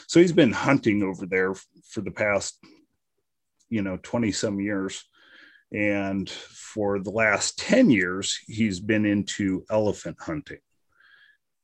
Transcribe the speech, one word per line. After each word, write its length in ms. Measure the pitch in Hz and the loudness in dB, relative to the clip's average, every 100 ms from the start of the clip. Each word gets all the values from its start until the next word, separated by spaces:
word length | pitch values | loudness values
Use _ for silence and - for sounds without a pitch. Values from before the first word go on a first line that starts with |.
| - | 2
so 120 | 165 | 6
he's 120 | 180 | 6
been 200 | 165 135 | 6 4
hunting 500 | 98 - 139 117 104 | 4 2 2 2 0
over 240 | 95 92 95 | 0 -4 -4
there 260 | 92 92 | 0 0
f-, 140 | 95 - _ _ | -2 -12 _ _
for 120 | - | -10
the 100 | 95 | -8
past, 480 | - 107 101 - - - _ _ _ _ _ _ _ _ _ - | -4 0 0 -4 -12 -20 _ _ _ _ _ _ _ _ _ -6
you 120 | 113 | -4
know, 160 | 98 92 | -4 -6
twenty 300 | - 120 113 | -6 -2 -2
some 280 | 92 113 98 | -2 -4 -4
years. 440 | 101 101 95 - - _ _ - - _ _ | -4 -4 -6 -8 -18 _ _ -20 -20 _ _
And 560 | 104 104 101 98 98 92 | -4 -2 -2 -2 -4 -6
for 680 | - - - - 110 101 101 | -12 -18 -20 -12 -6 -2 -2
the 100 | 98 | -4
last 480 | 104 110 98 - - | 0 2 2 0 -6
ten 300 | - 254 240 | 2 6 6
years, 480 | 107 90 92 101 - - | 4 2 -4 -6 -8 -8
he's 320 | 110 110 90 | -2 -2 -2
been 260 | 104 110 104 | 0 0 2
into 580 | 104 98 - 101 92 - | 0 -2 -2 -2 -2 -2
elephant 480 | 107 107 90 - - | -2 0 -2 -8 -12
hunting. 380 | - 80 - 76 _ _ _ _ _ _ _ _ _ _ | -10 -10 -10 -18 _ _ _ _ _ _ _ _ _ _